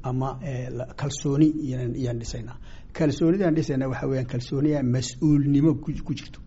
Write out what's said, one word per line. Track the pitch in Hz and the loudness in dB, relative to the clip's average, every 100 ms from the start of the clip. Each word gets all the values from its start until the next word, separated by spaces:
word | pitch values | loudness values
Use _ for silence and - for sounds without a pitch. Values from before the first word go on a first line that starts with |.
ama, | 131 127 131 131 | -4 -4 -4 -6
eh, | 165 127 127 | -8 -6 -6
la, | 120 127 | -8 -10
kalsooni | - 143 139 151 143 156 156 | -6 -6 -4 -2 6 6 4
iyaan, | 139 127 123 117 | -4 -4 -4 -2
iyaan | 123 120 | -4 -4
dhisaynaa. | 113 117 - - - - - | -6 -8 -10 -12 -14 -16 -14
Kalsoonidaan | - 156 131 165 190 185 156 | 0 0 4 2 4 4 2
dhisaynaa | 156 135 135 | 0 0 -2
waxa | 123 135 | -2 -2
weeyaan | 135 127 | -2 -2
kalsooni | 127 - 135 151 147 | -4 -4 0 2 2
aan | 127 | 2
mas-uulnimo | 123 123 - 156 147 143 143 139 151 | 2 0 0 4 4 6 6 4 2
ku, | - 139 | -2 -6
ku | - | -4
jirto. | 143 - - | -6 -8 -16